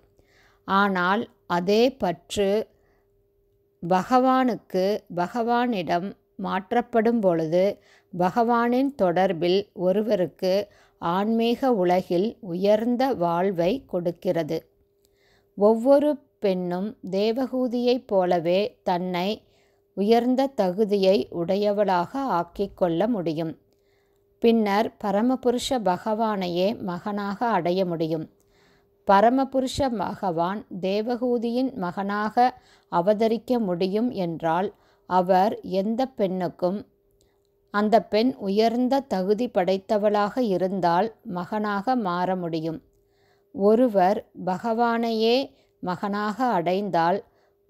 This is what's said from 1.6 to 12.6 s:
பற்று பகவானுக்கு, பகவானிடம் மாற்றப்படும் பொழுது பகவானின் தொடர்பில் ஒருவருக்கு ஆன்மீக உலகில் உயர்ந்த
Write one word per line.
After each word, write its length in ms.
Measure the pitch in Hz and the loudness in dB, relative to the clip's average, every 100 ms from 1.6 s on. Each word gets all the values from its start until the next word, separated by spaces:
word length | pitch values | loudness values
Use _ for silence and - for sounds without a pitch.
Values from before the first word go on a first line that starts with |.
| 180 208 247 | 2 2 2
பற்று 760 | 262 190 165 - - 196 208 - _ _ _ _ _ _ _ _ _ _ - 170 | 0 -4 -6 -8 -2 0 0 -4 _ _ _ _ _ _ _ _ _ _ -10 -2
பகவானுக்கு, 1080 | 185 180 254 262 262 254 196 _ 185 185 214 - 175 | 0 2 2 4 2 0 -2 _ -2 0 -2 -6 -6
பகவானிடம் 960 | 175 247 226 240 247 214 175 175 196 - _ - | -6 -4 -2 0 0 -2 -2 -2 -4 -12 _ -10
மாற்றப்படும் 840 | 190 185 190 233 240 233 226 240 | -6 -6 -2 -2 0 2 2 2
பொழுது 640 | 190 165 156 175 196 202 _ _ _ 175 | 2 2 0 2 2 -2 _ _ _ -2
பகவானின் 760 | 180 240 226 233 240 247 277 277 | -2 0 2 2 2 0 0 0
தொடர்பில் 720 | 185 170 190 170 175 190 - | 0 2 0 0 0 0 -2
ஒருவருக்கு 960 | - 180 196 220 208 175 - 185 190 202 _ _ - | -4 0 0 0 0 -2 -2 -2 -2 -2 _ _ -8
ஆன்மீக 720 | 165 180 208 226 226 240 269 | -4 -2 0 0 0 0 0
உலகில் 640 | 226 180 180 185 175 208 - | 2 2 2 0 0 -2 -4
உயர்ந்த 760 | 196 175 | -10 -2